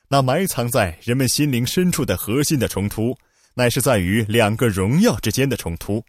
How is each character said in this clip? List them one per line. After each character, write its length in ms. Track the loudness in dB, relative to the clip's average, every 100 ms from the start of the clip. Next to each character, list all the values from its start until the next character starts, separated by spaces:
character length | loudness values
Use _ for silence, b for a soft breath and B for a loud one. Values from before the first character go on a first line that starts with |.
| _
那 140 | 0
埋 240 | 2 0 -2
藏 240 | -4 -2
在 280 | 0 0 -4
人 140 | -4 0
们 120 | 0
心 220 | 0 0
灵 140 | 0 0
深 260 | 0 0
处 140 | 0 -2
的 120 | -2
核 260 | -2 -2
心 160 | 0 0
的 80 | 0
冲 220 | -2 -4
突， 280 | -2 -4 -4 _ _ _
乃 160 | 0 0
是 120 | 2
在 180 | 2 2
于 240 | 2 0
两 320 | 2 2 2 2
个 120 | 0
荣 320 | 2 2 2
耀 180 | 2 2
之 120 | -2
间 160 | -2 -2
的 80 | -2
冲 200 | -6 -8
突。 260 | -6 -6